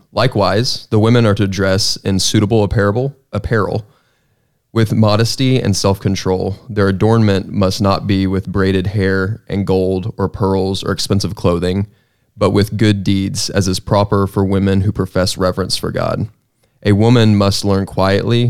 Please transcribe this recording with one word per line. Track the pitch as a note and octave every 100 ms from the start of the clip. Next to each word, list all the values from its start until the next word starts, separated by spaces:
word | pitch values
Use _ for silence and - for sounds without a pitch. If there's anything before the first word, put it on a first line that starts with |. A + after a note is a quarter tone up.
| _
Likewise, | G2+ A#2+ G#2+ F#2 G2+ B2+ - -
the | A2
women | A2+ A#2+ A2
are |
to | G2+ G2
dress | F#2+ F#2+ F#2+ - -
in | G2+ F#2+
suitable | - G#2+ G2+ A2+
apparel, | G2+ G#2+ G2+ A2 C#3 - _
apparel | G#2 - A2+ F#2+ - - _ _ _ _ _ _ _ _
with | A2+ G#2+
modesty | G#2+ G#2+ G#2+ A2+ - C3 B2+
and | G#2 F#2+
self-control. | G2+ F#2+ G2 F#2+ F#2+ F#2 F#2+ G2 -
Their | G#2 G2
adornment | F#2+ G#2+ A2+ G#2+ F#2+ -
must | - F#2+ -
not | G2 G2 G2+
be | G2 F#2+
with | F#2+ F#2
braided | G2 F#2+ F#2+ F#2+
hair | G#2 F#2+ F#2+ F#2+ A2 -
and | F#2+ F#2
gold | F#2+ F#2 F#2+ A2 -
or | F#2+
pearls | - G2 F#2+ F#2+ G2
or | -
expensive | G2+ - G2 F2+
clothing, | - F#2+ F2 F2+ F#2+ G2+ _ _ _ _ -
but | G2
with | G2+ G2+ G#2
good | G#2+ G2+
deeds, | G2 G2 G2 G2 -
as | G2 F#2
is | F#2
proper | - G2+ G2+ G2+ G2
for | G2+
women | G2 G2 G2 G2
who | G2
profess | - F#2 F#2 F2+ -
reverence | F#2 F#2 F#2 -
for | F2
God. | E2+ E2 - A2 - _ _ _ _
A | G#2
woman | G2+ A2+ B2 A2 G2+
must | G2 G2+
learn | G2+ F#2+ G2
quietly | - F#2+ G2 G#2+ A#2+ A#2+